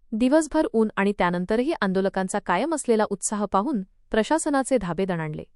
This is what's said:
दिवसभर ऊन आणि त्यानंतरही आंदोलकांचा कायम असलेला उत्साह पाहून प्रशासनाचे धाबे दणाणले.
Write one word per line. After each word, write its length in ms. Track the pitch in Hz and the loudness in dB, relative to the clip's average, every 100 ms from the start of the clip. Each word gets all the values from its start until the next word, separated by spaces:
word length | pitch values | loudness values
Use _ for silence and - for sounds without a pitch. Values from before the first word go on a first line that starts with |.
| - | -8
दिवसभर 540 | 214 254 311 311 311 311 | 0 4 4 4 0 0
ऊन 160 | 226 220 - | 2 0 0
आणि 160 | 202 208 | 0 2
त्यानंतरही 540 | 180 180 180 220 262 330 | 0 0 -2 0 0 -2
आंदोलकांचा 580 | 196 185 190 196 185 208 | 0 0 0 -2 -2 -4
कायम 360 | - 180 285 | -2 -2 0
असलेला 300 | 311 - 220 214 | -2 0 2 0
उत्साह 340 | 196 - 208 | -2 -6 -4
पाहून 380 | 208 190 240 240 190 _ - | -2 0 0 -4 -6 _ -4
प्रशासनाचे 680 | 220 214 311 311 277 262 254 | 0 2 0 0 0 2 0
धाबे 260 | 180 165 | 0 -4
दणाणले. 400 | 190 170 156 156 - | -2 -2 -4 -8 -12